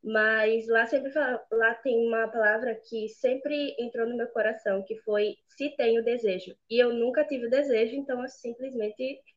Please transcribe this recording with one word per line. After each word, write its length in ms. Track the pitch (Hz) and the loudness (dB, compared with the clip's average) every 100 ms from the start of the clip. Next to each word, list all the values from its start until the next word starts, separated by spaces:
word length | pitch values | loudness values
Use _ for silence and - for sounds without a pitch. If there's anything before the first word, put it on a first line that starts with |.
Mas 640 | 214 220 214 220 214 226 226 | 0 2 2 4 2 2 2
lá 200 | 226 233 | 2 4
sempre 240 | 277 269 | 0 0
fala, 280 | 302 262 240 - | 0 0 -2 -2
lá 240 | 226 226 240 | 2 2 0
tem 320 | 269 233 233 | 0 2 2
uma 200 | 226 220 | 0 -2
palavra 460 | 226 214 220 247 | 2 2 2 -2
que 340 | 220 - 226 214 | -6 -8 -8 -8
sempre 680 | - 254 269 294 294 285 - | -2 -2 0 -2 -2 -4 -4
entrou 320 | 233 233 226 | -6 -4 -4
no 80 | 240 | -4
meu 80 | 240 | -4
coração, 540 | 233 214 226 214 196 | -2 -2 -2 -2 -2
que 140 | 196 - | -4 -10
foi 340 | - 208 208 - _ | -2 0 0 -4 _
"se 220 | - 285 285 | -8 -6 0
tem 220 | 233 233 | 2 2
o 40 | |
desejo". 520 | 233 240 220 185 - - _ | 2 0 0 -2 -8 -18 _
E 160 | 233 | 4
eu 80 | 240 | 4
nunca 320 | 233 240 277 | 4 2 2
tive 220 | 294 269 233 | 0 -2 0
o 40 | |
desejo, 440 | 262 285 226 226 277 | 2 4 2 2 -2
então 240 | 277 247 | -6 -6
eu 80 | 254 | -6
simplesmente 920 | - 233 233 262 247 214 208 262 277 _ | -10 -12 -8 -8 -4 -4 -4 -8 -8 _